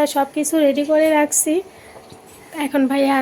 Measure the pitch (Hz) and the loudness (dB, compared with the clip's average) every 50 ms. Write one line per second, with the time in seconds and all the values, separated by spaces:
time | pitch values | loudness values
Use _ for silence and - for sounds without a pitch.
0 | 302 294 - 285 277 277 - 302 294 302 320 320 302 277 269 285 294 294 311 302 | 0 0 0 -2 -2 -2 -4 -4 -4 -2 0 2 2 2 2 0 0 0 0 2
1 | 311 311 311 302 302 294 - - - 311 311 370 392 - - - - - - - | 2 2 2 2 0 0 -2 -2 -2 0 -2 -2 -4 -6 -14 -20 -20 -20 -20 -20
2 | - - - - - - - - - - - 320 294 262 - 285 269 247 269 277 | -20 -20 -20 -20 -20 -20 -20 -20 -20 -14 -8 -8 -6 -2 0 0 0 2 2 0
3 | 277 269 277 269 | 2 2 2 0